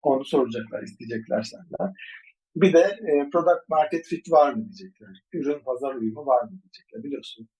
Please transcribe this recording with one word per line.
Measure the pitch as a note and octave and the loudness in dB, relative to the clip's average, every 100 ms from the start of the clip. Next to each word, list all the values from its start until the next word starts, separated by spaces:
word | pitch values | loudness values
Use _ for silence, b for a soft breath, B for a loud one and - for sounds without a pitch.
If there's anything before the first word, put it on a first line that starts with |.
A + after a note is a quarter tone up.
onu | C#3 C3+ - | 2 0 2
soracaklar, | D#3 B2 A#2 A2+ - | 0 0 -4 -8 -12
isteyecekler | G2 - A2+ A2+ A2+ A#2 | -12 -14 -10 -10 -4 -4
senden. | A2 - - - - F#3+ B B B B _ E3 | -4 -14 -16 -6 -6 -6 B B B B _ 2
Bir | F#3 | 6
de, | E3 | 6
e, | F#3+ G3+ F#3 D3 C#3+ | 4 0 0 0 2
product | E3+ E3+ E3+ - | 0 2 2 2
market | D#3 D3+ E3 - | 0 0 -2 -6
fit | F3 - | -8 4
var | D#3+ C#3+ | 6 6
mı | A#2 | 2
diyecekler. | G#2+ F#2+ - _ G#2 F#2+ _ | -8 -14 -20 _ -20 -20 _
Ürün | D#3+ C#3 D3 | -6 -4 -4
pazar | C3 B2 C3+ C3 | -4 -4 -4 -4
uyumu | A2+ A2+ C#3 | -6 -6 2
var | B2 | 2
mı | A2 | 2
diyecekler. | F#2+ _ - _ A2 | -12 _ -20 _ -14
Biliyorsun. | - - - - A2+ | -10 -10 -12 -20 -20